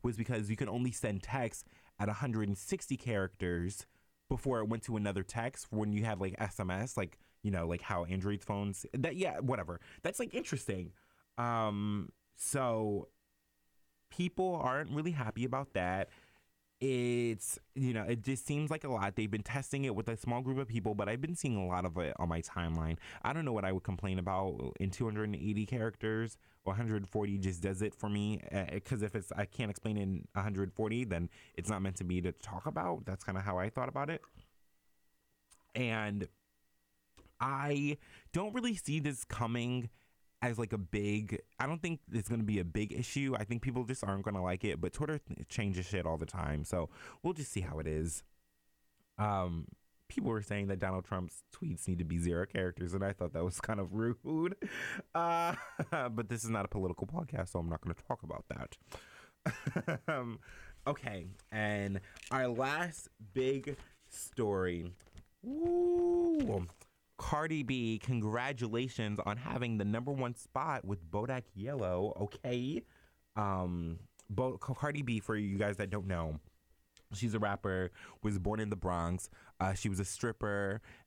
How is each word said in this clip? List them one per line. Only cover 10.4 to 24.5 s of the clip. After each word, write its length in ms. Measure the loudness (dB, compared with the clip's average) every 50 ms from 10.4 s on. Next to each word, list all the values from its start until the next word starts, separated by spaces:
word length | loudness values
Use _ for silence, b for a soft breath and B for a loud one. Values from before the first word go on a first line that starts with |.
| -2 -2 -2 -2 -2 -2 -2 -2 -4 -6 b b b b b b b _ _
Um, 760 | -2 0 2 2 2 2 2 2 2 2 2 2 0 -2 -4 -8 _ _ _ _
so 720 | -6 -4 0 0 2 2 2 2 2 2 2 0 0 -2 -6 _ _ _ _ _ _ _ _ _ _ _ _ _ _ _ _ _ _ _ _
people 460 | -4 -2 0 0 0 0 0 0 0
aren't 340 | 2 2 2 2 2 0 0 -2
really 180 | -2 0 0
happy 340 | 0 0 0 -2 0 0 0
about 300 | 0 0 0 -2 -2 0
that. 340 | 0 2 2 2 0 0 B B B B B B B B B B _ _ _ _ _
It's, 760 | 0 2 2 4 4 4 4 4 4 2 2 0 -2 -4 -6 -6 -8 _ -2
you 200 | 2 2 2 2
know, 80 | 2 2
it 200 | 2 0 0 2
just 240 | 0 0 0 0
seems 240 | 0 0 2 2 0
like 140 | 0 -2 0
a 40 | 0
lot. 280 | 0 0 0 0 2
They've 140 | 0 0 2
been 120 | 0 0 -2
testing 420 | -2 -2 -2 -2 0 0 0 2
it 100 | 2 2
with 140 | 0 0 -2
a 80 | -2
small 260 | -2 0 0 0 0 0
group 160 | 0 0 0
of 100 | 0 0
people, 260 | 0 0 2 2 2
but 140 | 2 2 2
I've 120 | 2 0
been 160 | 0 -2 -2
seeing 200 | 0 0 2 2
a 100 | 2 2
lot 180 | 2 2 2 2
of 120 | 2 0 0
it 160 | 0 0 0 0
on 100 | 2 2
my 120 | 2 2
timeline. 580 | 0 -2 -2 -2 0 2 2 2 2 2 0 B B B B B -2
I 100 | 0 0
don't 120 | 2 2
know 80 | 2 2
what 120 | 2 2
I 80 | 2 0
would 120 | 0 0
complain 340 | 0 -2 0 0 0 0 0
about 540 | 0 2 2 2 2 0